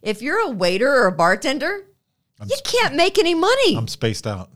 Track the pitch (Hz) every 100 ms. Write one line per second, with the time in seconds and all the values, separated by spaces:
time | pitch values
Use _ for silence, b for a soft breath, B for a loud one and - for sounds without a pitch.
0 | - 208 247 392 415 214 175 185 254 269
1 | 202 175 170 202 269 269 302 403 392 _
2 | _ _ _ _ - 554 - 480 403 285
3 | 359 392 339 330 370 523 480 180 113 -
4 | 113 107 113 98 92